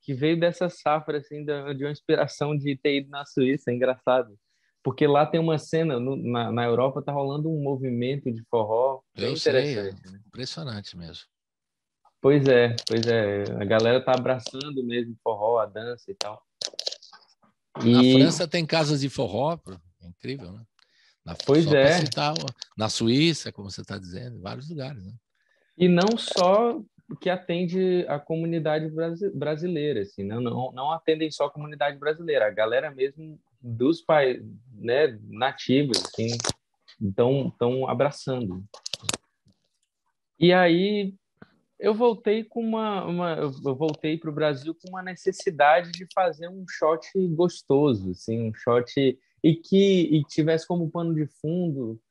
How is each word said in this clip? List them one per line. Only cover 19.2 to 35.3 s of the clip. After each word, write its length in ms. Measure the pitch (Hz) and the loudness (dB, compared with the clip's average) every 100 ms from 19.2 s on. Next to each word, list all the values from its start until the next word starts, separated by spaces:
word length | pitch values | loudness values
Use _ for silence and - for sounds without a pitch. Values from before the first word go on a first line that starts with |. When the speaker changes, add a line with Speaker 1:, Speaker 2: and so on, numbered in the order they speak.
| 117 101 143 170 | -4 -2 -2 -4
Speaker 2:
pô, 160 | 87 | -10
é 340 | 92 87 _ 87 | -18 _ _ -20
incrível, 460 | 92 123 135 90 | -14 -12 -10 -12
né? 100 | 101 113 _ _ _ _ _ | -16 -20 _ _ _ _ _
Na, 100 | - 85 - | -14 -8 4
Speaker 1:
Pois 180 | 147 | 4
Speaker 2:
só 60 | 156 | 6
pra 100 | 147 | 6
Speaker 1:
é. 180 | 135 175 | 6 4
Speaker 2:
citar, 320 | 151 - 147 | 0 -2 -2
ó, 120 | 160 143 - - - | -2 -8 -10 -18 -6
na 120 | 110 | -4
Suíça, 600 | - 113 127 165 156 - | 0 2 4 4 2 -8
como 200 | - 95 | -12 -14
você 120 | - | -14
tá 160 | 101 101 | -12 -12
dizendo, 380 | 92 92 123 110 | -10 -14 -14 -14
em 40 | |
vários 260 | 90 117 147 | -12 -12 -12
lugares, 340 | 160 131 131 | -10 -10 -12
né? 100 | 92 117 _ _ _ _ _ - | -16 -20 _ _ _ _ _ 2
Speaker 1:
E 100 | 180 | 4
não 280 | 175 196 233 | 6 4 0
só 600 | - - 180 202 233 226 208 _ _ 156 | -2 0 4 4 2 -4 -12 _ _ -6
que 80 | 185 | -4
atende 760 | 185 - 170 180 185 185 180 - | -4 -4 -4 -2 -2 0 0 -2
a 100 | 143 | -6
comunidade 680 | - 160 165 165 156 156 156 | -4 -4 -2 -2 0 -2 -4
brasi-, 400 | 156 165 170 196 | -4 -6 -4 -6
brasileira, 720 | 139 143 151 175 165 147 120 | -4 -4 -4 -4 -2 -2 -2
assim, 220 | 98 - | -6 -8
né? 140 | 98 113 | -8 -4
Não, 340 | 123 117 127 | -4 -4 -6
não 200 | 123 139 | -6 -6
atendem 380 | 160 - 156 160 | -2 0 0 -2
só 160 | - 147 | -2 -4
a 40 | |
comunidade 480 | 147 147 151 147 143 | -4 -14 -4 -4 -2
brasileira, 480 | 147 156 170 139 107 | -4 -4 0 2 2
a 40 | |
galera 400 | 101 110 123 151 | 2 0 0 -2
mesmo 480 | 135 135 151 156 151 _ _ | -4 -4 -4 -18 -18 _ _
dos 400 | 123 113 127 160 | -12 0 2 2
pa-, 180 | - 156 135 117 110 107 127 | 4 4 4 0 -10 -20 _
né, 440 | 107 113 127 151 110 | -10 -2 2 2 -2
nativos, 760 | 107 | -14